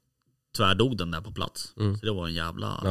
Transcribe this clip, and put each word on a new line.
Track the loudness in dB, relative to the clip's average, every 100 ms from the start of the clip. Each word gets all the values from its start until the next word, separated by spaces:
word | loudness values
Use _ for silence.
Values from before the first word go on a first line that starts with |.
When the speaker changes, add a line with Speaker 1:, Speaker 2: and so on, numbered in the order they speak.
| _ _ _ _ _ 2
Speaker 1:
tvärdog | 4 6 4 2
den | -2
där | -4
på | -6
plats. | -6 -6 -8 -10 0
Speaker 2:
Mm. | 0 0
Speaker 1:
Så | -2
det |
var | -2 -2
en |
jävla | -4 -4 -4 -6 -2
Speaker 2:
Ja. | 2